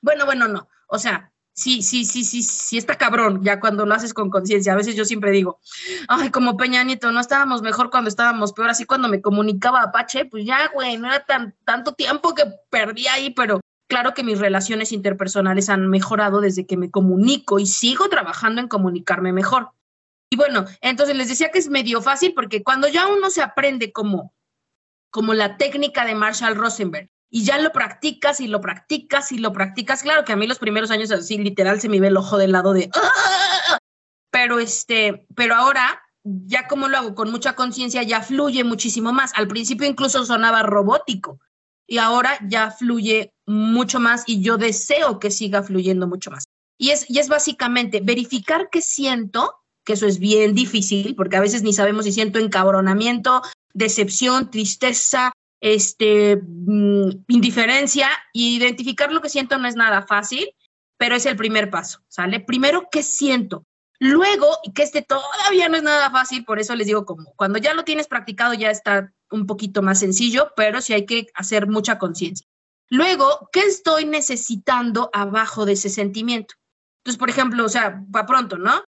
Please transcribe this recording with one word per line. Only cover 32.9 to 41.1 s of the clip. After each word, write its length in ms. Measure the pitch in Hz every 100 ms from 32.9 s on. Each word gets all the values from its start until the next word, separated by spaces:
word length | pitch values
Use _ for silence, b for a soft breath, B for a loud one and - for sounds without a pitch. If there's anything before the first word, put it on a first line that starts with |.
¡ah! 840 | - 415 - 381 381 381 359 339 294 _ _ _ _ _
Pero 280 | 247 247 233
este, 680 | 233 - - 226 214 202 _ -
pero 200 | 233 233
ahora 460 | 269 269 254 - _ _
ya 440 | 208 190 185 254 254
como 200 | 285 269
lo 100 | 269
hago 180 | 233 196
con 160 | 220
mucha 220 | 233 269 -
conciencia, 480 | 254 262 247 247
ya 180 | 226 226
fluye 420 | 214 269 294 254
muchísimo 500 | 240 226 233 214 226
más. 180 | 254 262 -
Al 120 | 202
principio 400 | 214 226 240 285
incluso 380 | 269 269 269 240
sonaba 380 | 233 226 226
robótico 760 | 214 202 196 285 294